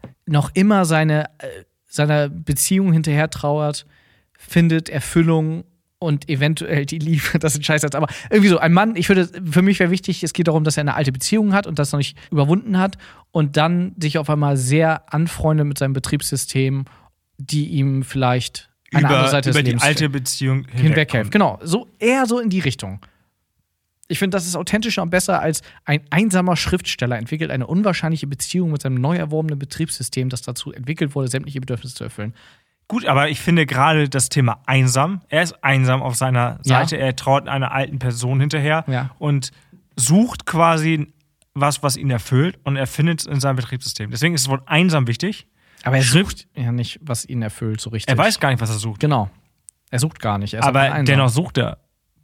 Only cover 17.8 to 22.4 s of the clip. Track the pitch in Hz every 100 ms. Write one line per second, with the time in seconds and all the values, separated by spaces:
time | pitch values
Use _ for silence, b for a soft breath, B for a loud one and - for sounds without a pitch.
17.8 | 139 135 127 135 123 123 - - - _
18.8 | _ 156 143 135 131 143 131 151 127 120
19.8 | 143 147 151 139 127 - 131 135 131 120
20.8 | 151 156 151 120 101 208 165 92 165 202
21.8 | 247 - 226 262 247 247